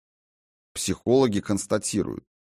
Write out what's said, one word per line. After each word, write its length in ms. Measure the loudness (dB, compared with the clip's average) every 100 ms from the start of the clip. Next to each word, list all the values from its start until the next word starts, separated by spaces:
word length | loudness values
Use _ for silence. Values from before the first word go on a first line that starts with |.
| _ _ _ _ _ _ _
Психологи 680 | -8 -6 -4 2 4 4 2
констатируют, 840 | -2 -4 -2 -2 -2 -2 -2 -6 -14 _